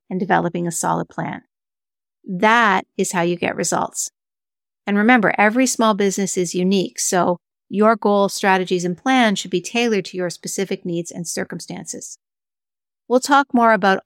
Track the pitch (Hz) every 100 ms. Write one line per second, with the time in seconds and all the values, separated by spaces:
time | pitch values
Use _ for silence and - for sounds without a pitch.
0 | - 185 180 170 175 175 170 160 170 165
1 | 160 - 165 - _ _ _ _ _ _
2 | _ _ - 180 214 233 220 185 - -
3 | 185 185 175 175 - - 170 - - -
4 | - _ _ _ _ _ _ _ - 202
5 | 214 247 190 - 208 240 262 - 220 202
6 | 196 190 190 - 175 180 180 196 180 -
7 | - 185 175 175 _ _ - 196 214 220
8 | 208 202 196 - 202 185 180 180 175 175
9 | 262 262 226 196 185 180 175 240 240 208
10 | 175 185 180 - 185 - 190 190 180 170
11 | 170 180 170 - 165 175 - 175 160 -
12 | - - _ _ _ _ _ _ _ _
13 | - 247 - 277 285 247 226 220 196 190